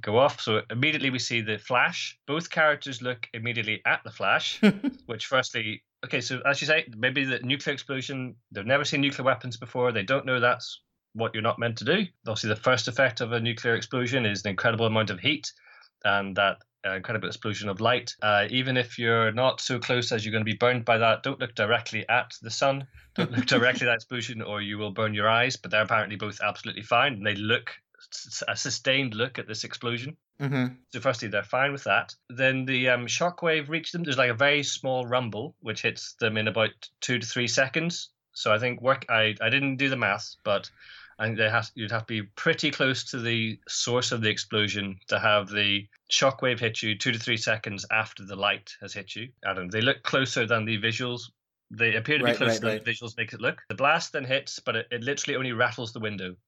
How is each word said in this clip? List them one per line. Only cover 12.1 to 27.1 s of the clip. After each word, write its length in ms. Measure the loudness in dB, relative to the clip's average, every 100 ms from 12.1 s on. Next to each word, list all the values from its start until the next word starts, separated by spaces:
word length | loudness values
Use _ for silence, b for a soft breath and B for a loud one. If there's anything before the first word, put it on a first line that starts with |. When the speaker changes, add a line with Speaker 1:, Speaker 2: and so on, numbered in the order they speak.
| _ -6
Speaker 1:
Obviously, 220 | -4 -2
the 80 | 0
first 320 | 2 2 2
effect 320 | 2 2 2
of 100 | -2
a 80 | -2
nuclear 360 | -2 0 0 0
explosion 500 | 0 -2 0 2 0
is 180 | 0
an 60 | -2
incredible 360 | 0 2 2 2
amount 240 | 2 2
of 60 | 0
heat 320 | -2 -2 -4 -14 B B B _
and 320 | 0 2 0 2
that, 220 | 2 0 _ _ -6
uh, 60 |
incredible 380 | -4 -4 -4 -4
explosion 400 | -6 -6 -4 -4
of 100 | 0
light. 340 | 2 2 -2 -2
Uh, 240 | 4 4 4
even 260 | 0 0 0
if 240 | 0 0
you're 320 | 2 4 4
not 300 | 4 2 2
so 180 | -2 -2
close 320 | 0 0 0
as 140 | -2 0
you're 80 |
gonna 100 | -2
be 140 | -2 2
burned 260 | 2 2
by 140 | 2 4
that, 260 | 4 2
don't 160 | 0 -4
look 160 | -4 0
directly 480 | 2 2 0 -6 0
at 240 | 0 0 -8
the 100 | -8
sun. 340 | 0 2 2 -4 b b -4
Don't 160 | -2
look 140 | 0 2
Speaker 2:
<laughs> 0 |
Speaker 1:
directly 420 | 4 4 2 2
at 40 |
that 40 | 0
explosion 460 | -2 -8 -6 -8
or 200 | -6 -6
you 160 | -4 -4
will 140 | -4
burn 220 | -2 -2
your 160 | 2 4
eyes. 260 | 4 2 -2
But 160 | 0
they're 100 | 2
apparently 340 | 4 2 0 -4
both 240 | -8 -4
absolutely 400 | -4 -4 -8 -8
fine. 300 | 0 2 2